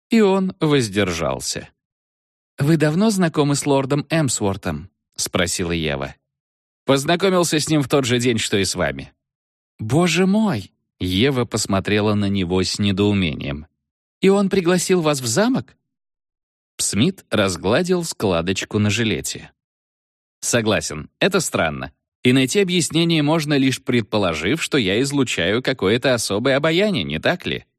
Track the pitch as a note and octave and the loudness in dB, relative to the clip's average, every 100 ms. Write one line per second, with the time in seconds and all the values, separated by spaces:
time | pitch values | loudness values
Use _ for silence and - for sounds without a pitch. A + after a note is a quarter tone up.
0 | - A3+ G3 F#3+ F#3+ - D#3 C#3+ A2 G2 | 0 2 4 2 0 -2 0 2 0 0
1 | F#2+ E2 C#2+ B1+ - - - _ _ _ | -2 -2 -4 -4 -6 -8 -12 _ _ _
2 | _ _ _ _ _ - C#3+ E3 D3+ E3 | _ _ _ _ _ -2 2 4 2 2
3 | A3 G3 E3+ - C#3+ C#3+ D3 C#3 C3 C#3+ | 2 2 0 2 0 0 2 0 2 -2
4 | - D#3+ C#3 - G2+ F#2+ F2+ D2 F#2 _ | 0 0 0 0 -2 -2 -6 -6 -10 _
5 | _ - - - F2 - E2+ E2+ D#2 C#2 | _ -8 -4 -2 -2 -2 -2 -2 -2 -4
6 | C#2 - _ _ _ _ _ _ - C#3 | -6 -12 _ _ _ _ _ _ 0 0
7 | C#3+ E3+ G3 F#3 E3+ D#3 - D#3 C3 C#3+ | 2 0 2 2 2 0 0 0 2 0
8 | B2 B2 B2 A#2+ - G#2 F#2+ F2+ D2 C2+ | 2 0 0 0 0 0 0 -2 -2 -4
9 | C2 _ _ _ _ _ _ - A2 C#3+ | -12 _ _ _ _ _ _ -12 -2 2
10 | F3+ E3 F#3+ G#3 G#3+ A#2 F#2 _ _ - | 2 2 2 2 0 -2 -8 _ _ -8
11 | F#2 F#2 C3+ B2+ A#2+ A2 - G2 F#2+ G#2 | -2 2 2 2 -2 -4 -2 -2 0 0
12 | G#2 G#2 G2+ G2 F2 F#2 F2 - G2+ F#2+ | 2 0 0 0 0 0 0 0 0 2
13 | G#2 G2+ E2+ C2+ C#2 C#2+ - _ _ _ | 2 2 0 -4 -8 -10 -12 _ _ _
14 | _ - F#3+ G3 G3 G3 E3+ F3+ - F#3 | _ 0 2 4 2 0 2 0 2 2
15 | D#3 C#3+ B2 A2+ A#3 A#3 - _ _ _ | 2 0 -2 0 2 0 -4 _ _ _
16 | _ _ _ _ _ _ _ - - G2 | _ _ _ _ _ _ _ -8 -4 0
17 | F3+ - - G#2 G2 F2 F2+ C3 F3+ F3+ | 0 0 -6 0 0 0 0 0 0 -2
18 | E3 - G2+ E2+ F2 F#2+ - G#2+ G#2 G2+ | -2 -4 -2 0 -2 -4 -2 0 0 0
19 | A2 C#2+ - - - _ _ _ _ _ | -2 -2 -6 -10 -14 _ _ _ _ _
20 | _ _ _ _ - A#2+ A2 F#2 - D#2 | _ _ _ _ -2 0 2 0 -2 -10
21 | - - G3+ - - G2 E2 C#2 C2+ _ | -12 -2 0 0 -2 -2 -2 -4 -12 _
22 | _ _ B2 C3 C3 G3+ F#3 F3+ - D#3+ | _ _ 2 2 2 0 0 0 0 0
23 | E3+ E3 C#3+ E3 D3 C#3+ C3+ B2 - B2 | 0 2 2 0 0 2 2 0 -2 -2
24 | G#2 G#2+ F#2+ E2 F2 D#3+ - D3 F#2 G#2 | 0 -2 0 -2 -2 -2 -2 -2 0 0
25 | C#3 C#3+ C3+ - E2+ A2+ C3+ B2 F#2 A#2+ | 0 0 -2 0 0 0 -2 -2 0 2
26 | C#3 A#2+ - G2+ C3+ C3+ D#3+ E3 G#3+ D3+ | 2 0 0 -2 0 0 0 0 0 -2
27 | C#2+ D#2+ B2+ F3+ F2 B1 - | -4 -4 -2 -2 -6 -8 -10